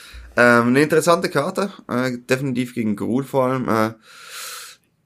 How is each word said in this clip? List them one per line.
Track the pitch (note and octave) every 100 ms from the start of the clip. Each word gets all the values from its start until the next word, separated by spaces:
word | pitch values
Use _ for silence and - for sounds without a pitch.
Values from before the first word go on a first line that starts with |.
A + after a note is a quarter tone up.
| - - - -
Ähm, | A#2+ A#2+ A#2+
eine | C3+
interessante | D3+ D#3 E3 E3+ E3+
Karte, | D3 D#3 F#3 G3 - -
äh, | A#2+ B2+ B2 -
definitiv | C3 C#3 B2 B2 B2
gegen | G#2+ G2+
Gruul | G2 B2
vor | C#3 C#3 B2+
allem. | C3 A#2
Äh, | A2 A2 A#2 _ - - - - - - - _ _